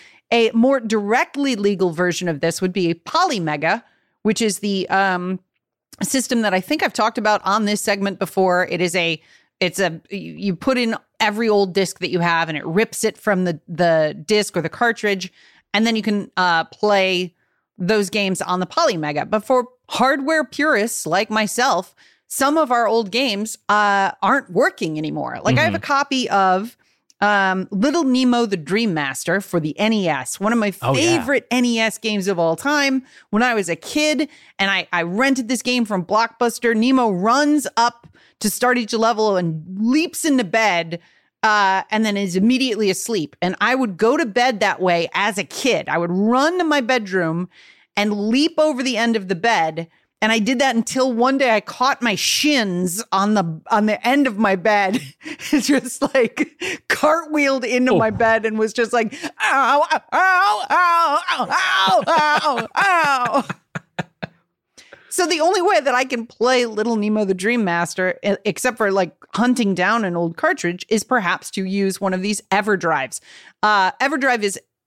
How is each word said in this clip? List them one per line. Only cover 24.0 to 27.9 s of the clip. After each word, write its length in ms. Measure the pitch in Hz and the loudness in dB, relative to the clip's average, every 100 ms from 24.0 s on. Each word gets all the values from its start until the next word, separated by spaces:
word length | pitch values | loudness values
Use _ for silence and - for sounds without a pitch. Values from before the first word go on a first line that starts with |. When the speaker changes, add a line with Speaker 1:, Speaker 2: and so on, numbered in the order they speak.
| 196 - | 2 0
Speaker 1:
aren't 260 | 196 269 - | 0 0 0
working 480 | 180 339 - 165 156 | 0 0 0 -6 -4
anymore. 400 | 156 151 127 123 | -6 -6 -8 -4
Like, 160 | 123 127 | 0 2
I 40 | |
have 120 | 214 247 | 2 -2
a 20 | |
Speaker 2:
Mm-hmm. 80 | - | -2
Speaker 1:
copy 440 | 277 285 262 233 | -2 0 -2 0
of, 440 | 202 190 185 226 - _ _ _ - | 2 4 2 -2 -12 _ _ _ -2
um, 480 | 208 202 190 190 - | 0 2 2 0 -4
Little 320 | 196 269 | 0 0